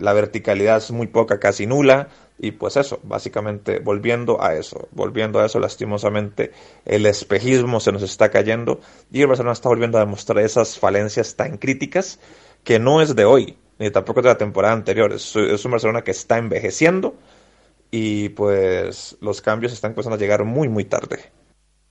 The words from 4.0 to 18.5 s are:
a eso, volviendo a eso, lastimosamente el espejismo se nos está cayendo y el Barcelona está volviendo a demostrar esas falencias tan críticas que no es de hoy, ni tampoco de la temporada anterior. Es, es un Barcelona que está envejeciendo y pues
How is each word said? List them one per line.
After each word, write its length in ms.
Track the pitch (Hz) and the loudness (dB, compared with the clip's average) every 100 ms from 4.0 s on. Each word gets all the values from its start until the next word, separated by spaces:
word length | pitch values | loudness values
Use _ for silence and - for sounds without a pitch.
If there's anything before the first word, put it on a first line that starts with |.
| 113 120 120 113 | 0 -2 0 0
a 120 | 92 80 | 0 -2
eso, 340 | 80 - - | -6 -12 -12
volviendo 480 | - 98 107 107 107 | -6 -6 -4 -2 0
a 60 | 110 | 0
eso, 140 | 110 | 0
lastimosamente 920 | 104 - 110 104 107 104 104 - 113 - - - | -4 -4 -6 -4 -2 -2 -4 -6 -8 -8 -20 -16
el 220 | - 107 104 | -2 2 2
espejismo 720 | 101 - 98 120 131 123 117 | 0 0 -2 2 2 2 0
se 120 | 104 | 0
nos 100 | 98 | -2
está 300 | 95 - 110 | -2 2 2
cayendo 500 | 107 104 113 117 - - - _ | 4 0 0 -2 -6 -8 -20 _
y 100 | 127 | 0
el 60 | 143 | 2
Barcelona 260 | 127 120 | 2 0
está 160 | 117 127 | -2 0
volviendo 280 | 117 117 113 | 2 2 2
a 40 | |
demostrar 420 | 104 98 - 104 | 2 -2 -2 0
esas 340 | 107 123 110 - | 2 2 0 0
falencias 560 | 98 101 107 123 110 - | 0 2 0 -2 -4 -4
tan 220 | - 101 | -6 -6
críticas 600 | 131 131 - 180 190 - - - - _ | -6 -4 -4 -4 -4 -8 -20 -20 -20 _
que 160 | - 113 | 0 2
no 220 | 120 156 | 4 4
es 140 | 156 120 | 4 4
de 80 | |
hoy, 320 | 104 131 101 - _ - | 6 6 4 -6 _ -8
ni 140 | 107 | -2
tampoco 320 | 98 95 113 | -2 0 2
de 60 | 123 | 4
la 80 | 113 | 4
temporada 360 | 107 95 101 | 0 0 2
anterior. 400 | 113 98 101 104 | 0 0 0 0
Es, 220 | 104 - 107 | -2 -6 0
es 280 | 104 104 | 0 0
un 80 | 127 | -2
Barcelona 300 | 117 110 117 | -2 0 -2
que 100 | - | -4
está 280 | 95 - 117 | -4 -2 -2
envejeciendo 760 | 113 - 104 - 160 185 214 - _ _ _ _ _ _ _ | 0 -4 -4 0 2 2 -2 -8 _ _ _ _ _ _ _
y 380 | 113 110 104 104 | -4 -2 -2 -4
pues 840 | 104 104 | -2 0